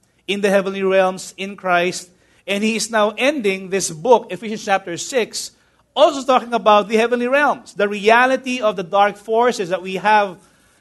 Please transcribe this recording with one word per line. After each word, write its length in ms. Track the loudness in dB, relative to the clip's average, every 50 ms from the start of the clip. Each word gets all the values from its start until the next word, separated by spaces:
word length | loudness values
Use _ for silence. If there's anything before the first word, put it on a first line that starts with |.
| _ _ _ _ _
in 140 | -8 -4 -2
the 80 | 0 2
heavenly 320 | 2 2 2 0 -4 -2
realms 500 | 0 2 2 4 2 2 0 -4 -10 -16 -14 -12
in 160 | -12 -12 -12
Christ. 560 | -8 -2 0 0 2 0 0 -4 -6 -10 -16 _ _ _ _ _ _ _
And 160 | -6 -4 -2
he 140 | 0 0 -2
is 140 | -2 -4 -2
now 240 | 0 0 0 0 0
ending 540 | 0 -2 -2 0 0 -2 -2 -2 -4 -4 -6
this 200 | -4 -4 -4 -6
book, 380 | -8 -4 2 4 4 4 2 -2
Ephesians 340 | -10 -10 -8 -8 -10 -8 -4
chapter 320 | -2 -2 -2 -2 -6 -10
six, 560 | -10 -8 -4 -4 -2 -2 -4 -6 -10 -12 -12 -16 _ _ _ _ _ _ _ 0
also 320 | 2 4 4 2 0 0
talking 260 | 0 0 0 0 -2
about 360 | -4 0 2 4 4 4 4 2
the 80 | 0
heavenly 300 | 0 0 0 0 -2 -2
realms, 480 | 0 0 2 2 0 0 -4 -8 -10 -4
the 140 | -2 -2 -2
reality 720 | -2 0 4 4 6 6 6 4 2 -2 -2 -4 -4 -2
of 160 | -2 -2 -2
the 60 | -4
dark 340 | -4 -2 2 2 2 2 0
forces 540 | -4 -6 -2 0 0 2 0 0 -2 -4 -4
that 120 | -6 -6
we 120 | -6 -6 -6
have, 420 | -2 2 4 4 4 2 0 -4 -10 _ _ _ _ _ _ _ _